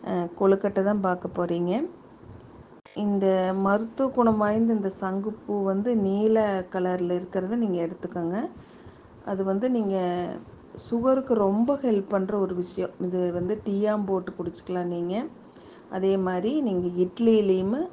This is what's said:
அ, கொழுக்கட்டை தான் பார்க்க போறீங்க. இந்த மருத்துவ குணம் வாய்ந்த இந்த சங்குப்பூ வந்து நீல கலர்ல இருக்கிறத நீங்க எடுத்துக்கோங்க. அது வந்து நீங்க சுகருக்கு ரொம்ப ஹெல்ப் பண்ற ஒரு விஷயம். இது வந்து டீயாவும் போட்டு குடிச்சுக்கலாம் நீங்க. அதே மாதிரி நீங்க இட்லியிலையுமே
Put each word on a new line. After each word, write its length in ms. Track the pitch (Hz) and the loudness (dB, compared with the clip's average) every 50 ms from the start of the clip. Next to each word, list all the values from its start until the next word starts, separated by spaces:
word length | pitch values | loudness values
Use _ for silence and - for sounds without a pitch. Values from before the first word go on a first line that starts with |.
| - | -4
அ, 220 | - 190 180 175 170 - - | -2 -2 -2 -2 -4 -2 2
கொழுக்கட்டை 440 | 196 196 196 196 - 202 202 196 190 | 4 4 4 4 2 -2 0 0 0
தான் 180 | 202 214 208 | 2 0 0
பார்க்க 280 | 190 185 180 180 - 180 | 0 0 -2 -2 -4 -8
போறீங்க. 420 | - 175 180 175 175 170 175 175 185 240 311 359 - - - - - - - - - - - - - - - - - - _ - - | -4 -4 -2 -2 0 0 0 0 0 -2 -2 -4 -8 -16 -20 -20 -20 -20 -20 -20 -20 -20 -20 -20 -20 -20 -20 -20 -20 -20 _ -14 -8
இந்த 300 | - 214 208 202 196 190 190 190 185 185 185 190 | -4 -2 0 2 2 4 4 4 4 2 0 0
மருத்துவ 560 | 196 196 196 202 208 226 226 - - 269 262 | 0 2 2 2 2 0 -4 -2 -2 -2 0
குணம் 280 | 262 254 240 226 220 | 2 4 4 4 4
வாய்ந்த 360 | 214 214 208 214 226 226 226 226 | 4 2 2 2 2 2 2 2
இந்த 160 | 214 196 190 | 2 0 -2
சங்குப்பூ 760 | 185 - 196 190 190 196 196 220 214 - - - 208 202 196 | -4 -4 -4 -2 -2 -2 -4 -4 -8 -8 -6 -4 -2 0 0
வந்து 320 | 190 190 196 208 247 240 | 0 0 0 0 0 2
நீல 720 | 220 196 190 196 202 214 220 220 220 214 208 196 190 180 185 | 2 2 2 2 2 2 4 4 4 4 2 0 -2 -4 -4
கலர்ல 460 | - 185 180 185 180 180 180 175 180 | -4 -2 0 0 0 0 0 -2 -2
இருக்கிறத 380 | 180 190 185 - 190 185 185 226 | -2 -4 -4 -4 -4 -4 -2 -2
நீங்க 240 | 240 233 208 180 175 | -2 0 0 0 -2
எடுத்துக்கோங்க. 560 | 170 170 180 - - 180 - 180 170 165 180 208 277 359 - - - - - - - - - - - - - - - | -2 -4 -6 -8 -10 -8 -6 -4 -4 -2 -2 -4 -4 -6 -10 -14 -20 -20 -20 -20 -20 -20 -20 -20 -20 -20 -20 -16 -8
அது 180 | - 202 190 190 | -6 -4 -2 0
வந்து 260 | 190 190 196 233 254 | 0 0 0 0 0
நீங்க 280 | 254 233 214 202 196 190 180 180 175 175 175 - - - 226 - - - - - - | 0 0 0 0 0 0 0 0 -2 -2 -4 -6 -8 -10 -12 -16 -20 -20 -20 -20 -18
சுகருக்கு 580 | - - - - 233 233 262 262 269 262 269 247 | -16 -8 -4 -4 0 2 2 2 2 2 0 2
ரொம்ப 420 | 214 202 196 196 214 233 247 285 | 2 4 2 4 2 2 2 2
ஹெல்ப் 320 | 277 269 247 214 202 196 | 0 2 2 2 2 0
பண்ற 320 | - 208 196 190 190 208 208 | 0 0 0 0 0 0 0
ஒரு 160 | 196 180 185 | 0 0 -2
விஷயம். 340 | 175 180 180 - - 180 175 - - | -4 -6 -6 -4 -4 -4 -6 -4 -6
இது 340 | 185 180 180 180 180 175 175 | -6 -2 -2 0 0 0 -2
வந்து 280 | 175 175 185 214 214 - | -2 -2 -2 -4 -4 -4
டீயாவும் 400 | 220 202 196 208 214 214 214 202 | -2 -2 0 0 0 0 0 0
போட்டு 260 | 190 190 185 185 185 | 0 -2 -2 -2 -4
குடிச்சுக்கலாம் 640 | 180 - 180 170 165 - - - 180 180 175 175 175 | -8 -6 -8 -8 -8 -10 -10 -6 -4 -4 -2 -2 -2
நீங்க. 300 | 170 175 175 185 220 277 330 - - - - - - - - - - - - | -2 -2 -2 -2 -4 -4 -6 -12 -16 -20 -20 -20 -20 -20 -20 -20 -20 -16 -10
அதே 260 | - 190 190 190 196 | -6 0 2 2 2
மாதிரி 440 | 190 190 185 185 180 180 220 277 311 | 2 2 0 -2 0 -2 0 0 0
நீங்க 260 | 277 226 190 180 180 175 180 175 | 0 0 0 0 -2 -2 0 0
இட்லியிலையுமே 840 | 185 185 - - 233 226 226 214 202 196 190 185 185 196 226 277 339 359 | 0 0 0 2 4 6 6 6 6 4 2 2 2 0 0 -2 -2 -6